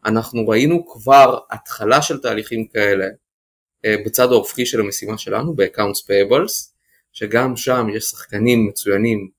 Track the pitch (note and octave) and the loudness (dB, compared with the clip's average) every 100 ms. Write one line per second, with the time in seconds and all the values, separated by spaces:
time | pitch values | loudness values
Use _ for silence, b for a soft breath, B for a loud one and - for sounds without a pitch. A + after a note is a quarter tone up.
0 | G#2+ A2 A2 A#2 A2 A2 C#3+ E3+ E3+ A2+ | 0 -2 -2 -4 0 2 4 0 -2 -10
1 | A2 C#3 C3 B2+ - A2+ - - G#2+ C3+ | 6 8 8 4 -6 -14 -14 -6 0 2
2 | D3+ C#3+ B2+ G#2+ G#2+ A#2 A2 A2 G2+ G2 | 0 -4 -4 -6 -6 -8 -6 -2 0 0
3 | F#2+ G2+ _ _ _ _ _ _ A2 G#2+ | -2 -8 _ _ _ _ _ _ -2 -2
4 | G#2 - B2+ B2 G2 - B2 A#2 G#2 - | -2 0 2 2 0 -6 -4 -2 -4 -4
5 | G#2 A2 - G#2 D3 D#3 F#2 - G#2 G2+ | -8 -10 -6 -6 -4 -2 -2 0 -4 -4
6 | - G2 G2 B2+ F3+ - - _ _ _ | -2 0 2 2 0 -6 -12 _ _ _
7 | _ - G#2+ A2+ C3 A#2+ - B2+ A2 G#2+ | _ -12 -2 0 0 -2 -2 -2 -2 -4
8 | - - - G#2 A2+ A#2+ G#2 - - G2 | -8 -10 -10 -2 2 2 0 -4 -2 0
9 | A2+ G#2+ G2 | 0 -2 -6